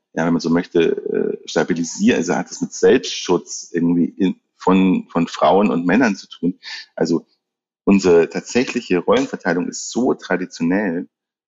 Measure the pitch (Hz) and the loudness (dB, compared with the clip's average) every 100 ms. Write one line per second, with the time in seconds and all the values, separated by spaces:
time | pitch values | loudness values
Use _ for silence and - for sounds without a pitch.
0 | _ - 82 85 80 85 - 87 - - | _ -4 -2 0 0 0 0 2 2 0
1 | - 50 50 - - 87 - 82 82 - | -4 -2 -2 -6 -6 -2 -2 -2 -6 0
2 | 107 78 85 - - - - - 92 127 | 0 2 0 -4 -4 -8 -10 2 4 4
3 | - - - 87 - - - 87 85 87 | 2 -6 0 -2 -2 -14 -8 -2 0 2
4 | 85 - 95 - _ _ - 95 92 90 | 0 0 -2 -2 _ _ 2 4 4 2
5 | - 85 85 - 78 92 107 87 87 104 | -2 -4 -4 0 2 4 2 0 0 2
6 | 123 - - - - - - - - - | 2 -2 -8 -6 -6 -6 -10 -16 -12 -4
7 | 80 80 - _ _ _ _ _ - 98 | -2 -2 -4 _ _ _ _ _ 0 2
8 | 95 85 80 - - 120 135 123 - 87 | 6 4 4 -2 -4 -4 -2 -4 -2 -2
9 | 87 160 139 - - 87 - - - 113 | 0 0 -2 -6 -4 -2 -4 -8 -8 -4
10 | 135 151 - 90 90 - 82 95 104 82 | -2 -2 -4 -6 -6 -6 -2 0 -2 -4
11 | - _ _ _ | -8 _ _ _